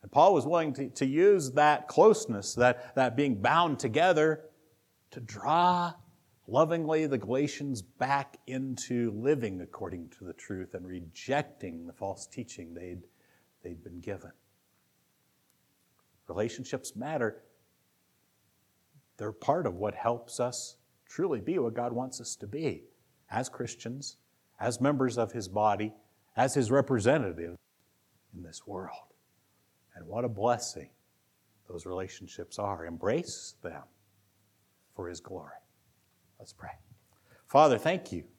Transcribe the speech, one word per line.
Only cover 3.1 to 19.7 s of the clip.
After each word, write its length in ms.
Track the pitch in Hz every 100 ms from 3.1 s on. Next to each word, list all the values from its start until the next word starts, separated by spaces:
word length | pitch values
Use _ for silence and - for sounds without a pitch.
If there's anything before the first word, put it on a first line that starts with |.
| 120
being 240 | 143 107
bound 380 | 113 160 175 135
together, 640 | 127 110 180 160 156 156 - _ _ _ _ _ _
to 80 | -
draw 720 | 117 104 135 165 180 180 175 160 - _ _ _ -
lovingly 580 | 117 160 170 156 156 156
the 120 | 131
Galatians 640 | 98 127 147 - 143 120
back 560 | 92 _ 131 139 135 - -
into 680 | 131 135 123 - 120 117
living 480 | 104 127 147 113 92
according 480 | 87 - 92 87 82 -
to 60 |
the 80 | 90
truth 420 | - - 95 87
and 120 | 90 90
rejecting 1000 | 92 82 - - 139 147 - 95 82 85
the 60 |
false 340 | - 98 95 -
teaching 480 | - 117 - 82
they'd, 280 | 85 90 90 - _ _ _ _ _
they'd 200 | 87 85
been 160 | 82 87
given. 320 | 95 95 82 _ _ _ _ _ _ _ _ _ _ _ _ _ _ _ _ _ _ _ -
Relationships 680 | 85 113 - - - - 101
matter. 480 | 135 156 113 - _ _ _ _ _ _ _ _ _ _ _ _ _ _ _ _ _ -
They're 140 | 107
part 340 | 104 - 160
of 100 | 135